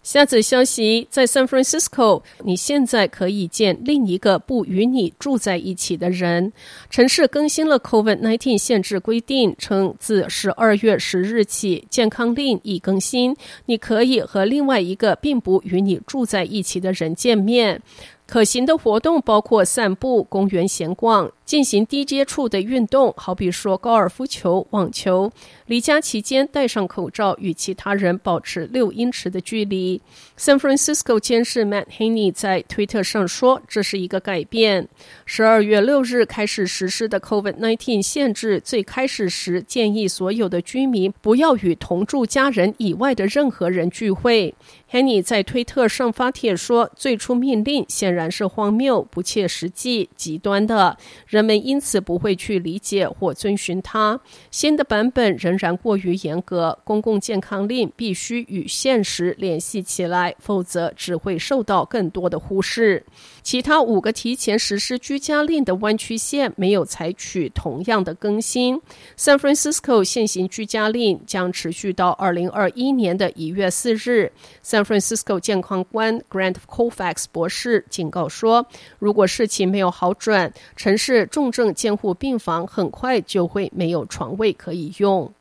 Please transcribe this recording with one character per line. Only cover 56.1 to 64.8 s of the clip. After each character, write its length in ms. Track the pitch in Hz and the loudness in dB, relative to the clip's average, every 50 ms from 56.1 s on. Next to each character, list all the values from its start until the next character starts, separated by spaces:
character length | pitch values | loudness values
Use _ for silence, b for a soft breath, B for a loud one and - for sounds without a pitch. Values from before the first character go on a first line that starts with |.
| 175 190 - | -4 -2 -4
严 180 | 156 151 175 | -4 -4 -4
格， 380 | - - 185 175 165 165 - _ _ | -6 -4 -2 -2 -2 -2 -2 _ _
公 160 | - 214 214 | -2 -2 -2
共 200 | 214 233 220 202 | 0 0 -2 -2
健 200 | - - 214 196 | -2 -2 -4 -4
康 280 | - - 208 190 202 | -4 -4 -6 -4 -4
令 240 | 208 247 254 214 165 - | -2 0 -2 -2 -2 -4
必 160 | - 233 214 | -6 -6 -6
须 280 | 185 - - - 233 240 233 - | -6 -6 -6 -6 -6 -8 -6 -6
与 180 | 196 185 - | -8 -8 -8
现 360 | - - - - 262 262 226 196 | -6 -8 -2 0 0 2 2 0
实 320 | - - - 175 180 - | -2 -2 -2 -2 -2 -2
联 220 | - 190 185 165 160 | -2 -4 -4 -4 -4
系 240 | - - - 208 185 | -6 -6 -8 -8 -6
起 240 | - - - 180 | -6 -6 -6 -4
来， 260 | 170 175 180 180 175 - _ | -2 0 0 -2 -2 -4 _
否 240 | - - 202 190 180 | -6 -4 -4 -4 -4
则 280 | - - 175 170 165 - | -4 -4 -4 -4 -4 -6
只 200 | - - - 180 | -8 -8 -6 -6
会 220 | 160 - 202 185 | -4 -4 -4 -4
受 240 | 165 - - 277 262 | -4 -4 -2 -2 -2
到 240 | 208 - 202 180 135 | 0 0 0 0 0
更 240 | - - 233 190 160 | 0 -2 -2 -2 -2
多 180 | - 190 175 | -4 -4 -4
的 120 | 175 170 151 | -2 -4 -4
忽 200 | - - 196 196 | -6 -4 -2 -2
视。 460 | 185 - - 233 226 214 190 - - B B B B B B B B | -2 -2 0 2 4 4 4 2 -4 B B B B B B B B
其 180 | - - 254 | -4 -4 -2
他 200 | 254 285 302 320 | 2 2 4 4
五 200 | 262 226 226 190 | 4 4 2 2
个 100 | - 214 | 2 0
提 240 | 226 - - 226 247 | -4 -2 -6 -6 -6
前 220 | - - - 202 | -4 -2 0 0
实 200 | 233 - - 202 | 0 0 -2 -4
施 200 | 202 | -4